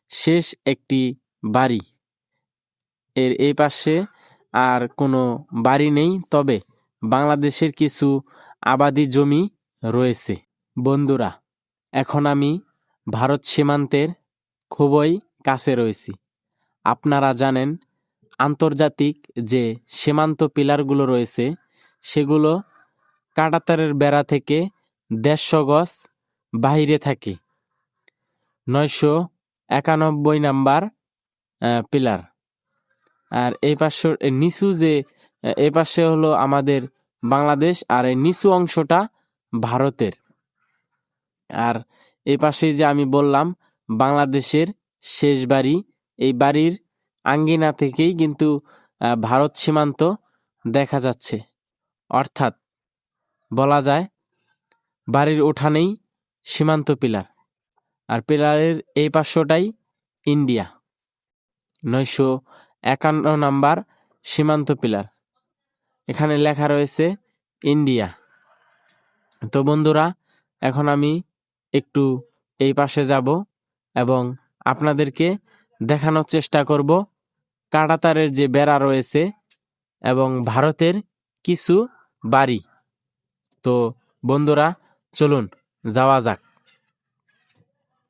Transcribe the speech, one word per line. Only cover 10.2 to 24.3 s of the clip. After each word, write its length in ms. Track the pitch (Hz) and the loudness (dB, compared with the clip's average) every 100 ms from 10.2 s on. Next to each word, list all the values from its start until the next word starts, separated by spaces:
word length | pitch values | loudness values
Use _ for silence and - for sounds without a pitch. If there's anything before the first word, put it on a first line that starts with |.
| - 90 _ _ _ - | -6 -8 _ _ _ -4
বন্ধুরা, 640 | 127 139 139 135 104 - _ _ _ _ _ | 0 0 0 0 -2 -6 _ _ _ _ _
এখন 340 | 127 135 147 143 | -6 -2 0 0
আমি 340 | 143 143 170 - _ _ _ - | 0 0 -4 -8 _ _ _ -8
ভারত 340 | 110 131 143 | -2 0 -2
সীমান্তের 640 | - - 143 143 139 143 156 175 _ _ _ _ - | -2 0 0 0 0 0 -2 -6 _ _ _ _ -12
খুবই 500 | - 143 147 151 185 - _ | 0 2 4 2 -2 -6 _
কাছে 320 | - 135 - 123 | -4 -2 0 0
রয়েছি। 380 | 113 104 - 101 _ _ _ _ _ _ | 0 -4 -10 -16 _ _ _ _ _ _
আপনারা 500 | - 113 151 143 139 | -2 -2 0 2 0
জানেন, 420 | 123 135 131 135 165 _ _ _ _ _ - | 0 0 0 -4 -6 _ _ _ _ _ -2
আন্তর্জাতিক 920 | 139 147 160 143 151 - 143 147 _ - | -2 0 0 2 0 0 -2 -2 _ -10
যে 320 | 113 127 117 113 - | -2 -2 -2 -6 -10
সীমান্ত 560 | - - 147 156 147 | -6 -2 2 0 0
পিলারগুলো 600 | 156 - 139 147 139 139 135 | -2 0 0 0 0 0 2
রয়েছে, 480 | 123 113 - 123 170 _ _ _ _ | 0 -2 -2 -4 -4 _ _ _ _
সেগুলো 580 | - - 143 151 151 170 - _ _ _ _ _ _ - | -6 -2 2 2 2 0 -4 _ _ _ _ _ _ -2
কাঁটাতারের 580 | 160 160 - 165 156 | 0 0 -2 -2 0
বেড়া 300 | 143 143 143 | 0 2 2
থেকে 460 | 143 | 0